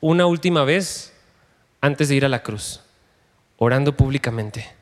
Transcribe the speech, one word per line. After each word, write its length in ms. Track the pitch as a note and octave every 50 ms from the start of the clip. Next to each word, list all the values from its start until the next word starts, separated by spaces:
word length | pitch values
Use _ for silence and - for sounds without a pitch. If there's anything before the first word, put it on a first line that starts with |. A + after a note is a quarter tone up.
una 260 | - D#3 D#3+ F3 F3+
última 380 | F3 E3+ E3 - F#3 F3 D#3+ C#3
vez 480 | C3 D3+ F#3+ G3 - - - - - _ _ _ _ _ _ _ _ _ _ _ _ _ _
antes 280 | - C#3+ D3 C#3+ D#3 C#3
de 80 | C#3+
ir 80 | C#3 C3+
a 40 | C#3
la 140 | C3 A#2 -
cruz, 380 | - G#2+ G#2 - - - - _ _ _ _ _ _ _ _ _ _ _ _ _ _ _ _
orando 380 | A2+ A#2+ B2 C3 C#3+ C#3+ C#3
públicamente. 720 | - C3+ C3 C#3 C#3 - - A2+ A2+ A2 G#2+ G#2 - G#2+ - - _